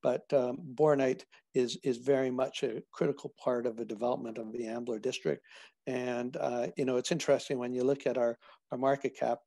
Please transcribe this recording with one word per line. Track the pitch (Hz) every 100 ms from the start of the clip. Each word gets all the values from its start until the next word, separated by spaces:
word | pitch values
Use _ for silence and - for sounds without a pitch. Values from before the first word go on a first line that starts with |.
But, | 131 127 -
um, | 143 123 135 165
bornite | 123 151 143 131 131 - - _
is, | 131 123 -
is | 139 117
very | 127 139 131
much | 127 135 -
a | 123 110 -
critical | - 170 139 - _
part | - 123
of | 120 113
the |
development | 110 107 120 135 120 113
of | 110
the | 120 113
Ambler | 120 120 110
District. | 123 - - 71 _ - - _ -
And, | 127 123 120 123 139
uh, | 135 120 120 -
you |
know, | 131 127
it's | -
interesting | 170 - 135 - 131
when | 123
you | 123
look | 127 139 135
at | 123
our, | 120 117 - - _
our | 123
market | 135 139 131 -
cap | 123 117